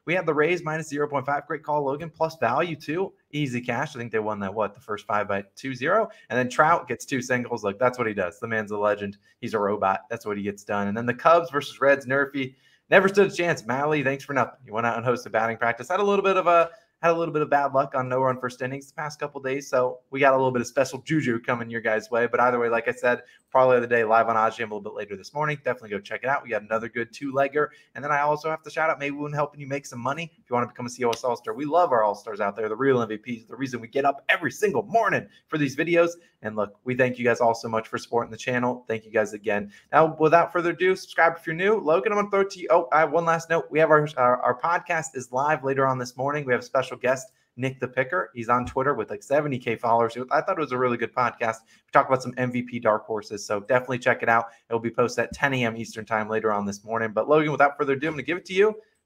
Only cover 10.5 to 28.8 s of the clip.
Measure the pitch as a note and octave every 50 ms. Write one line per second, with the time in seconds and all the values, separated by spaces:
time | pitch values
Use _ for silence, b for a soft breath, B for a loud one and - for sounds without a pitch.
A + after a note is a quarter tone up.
10.5 | G2+ G2+ - - G#2+ G2+ G2+ G2+ G2+ A2+ A#2+ A#2+ A#2+ B2 - E3 E3 E3+ E3+ E3+
11.5 | C3+ C#3+ C3+ - - - C3+ C#3 C#3+ C#3 C#3 B2+ C3 C#3 C#3+ C#3 - C#3+ C3+ B2+
12.5 | C3+ b b b b b b b - F#3+ F#3+ F#3+ G3 G3+ G3 E3 - - F3 F3
13.5 | D#3+ - - A2 A#2+ C3 C#3+ D3+ D#3 D3+ C3+ C3 C#3 C#3 C3+ - C#3+ C3+ A#2+ A2
14.5 | - - B2+ A#2 G#2 A2 A#2 A#2 A2+ A2+ A2+ B2 B2 B2 - - - A2 A2 A2+
15.5 | A2+ A2 - A#2 A#2 - B2 - F3+ F#3+ G#3 G3+ G3+ G3 F#3+ F#3+ F#3+ F#3 F3 E3
16.5 | F3 E3+ E3 E3 B B B B B B - E3+ E3 E3 E3 D#3+ D3 D3+ D3+ C#3
17.5 | C#3+ C#3+ C#3+ C#3 C3 C3 C#3+ C#3+ - C3+ B2+ B2+ B2+ B2+ C3 C3 B2+ B2 B2 B2
18.5 | B2 - C3 B2+ C3+ C#3 C3+ - _ - D#3 D3+ D3+ - D3+ D3 D3 C#3 B2+ C3
19.5 | C3 C#3+ C#3+ - - C3 B2+ B2+ B2+ - - _ - C3+ C#3+ C3+ C3+ C3 C3 C3
20.5 | B2+ B2 A#2 - - - C3+ B2+ - C3 - - D#3 D#3 C#3 B2 A#2 A2+ A#2 -
21.5 | B2+ A#2 A#2 A#2 A#2 A#2 A2 A2+ A2 A2 G#2+ - A#2+ A#2 A#2+ A#2 A#2 - A#2+ B2
22.5 | B2 A#2+ A#2+ A#2 A2+ A#2 A2+ - A#2 - - B2 B2 A#2+ - b b b b b
23.5 | - C3+ C3 B2+ B2+ B2 A#2+ A#2 A#2+ A#2+ A2+ G#2+ A2 A2+ A2+ A2 A2+ A2 A2 A2+
24.5 | A2 - A#2 G#2+ G#2+ G#2 G2 G#2+ G#2+ - G#2+ G2 G2+ F#2+ F#2+ - - D3 D3+ D3+
25.5 | D3+ D3 - B2+ B2 B2 A#2 G#2+ G2+ G2 G2 - A2 G#2 - B2 C#3 C#3+ - B2+
26.5 | A2+ G#2 G#2 G#2 A2 A2 A2+ A#2 - B2 A#2 A2 - - C#3+ C#3+ B2+ C3+ C#3 C#3
27.5 | C#3 D3 D3+ C#3+ b b b b b B2 B2+ D3 D3+ C#3+ C#3+ D3 D3+ D3 D3+ D#3+
28.5 | D#3 D#3 - D3 - E3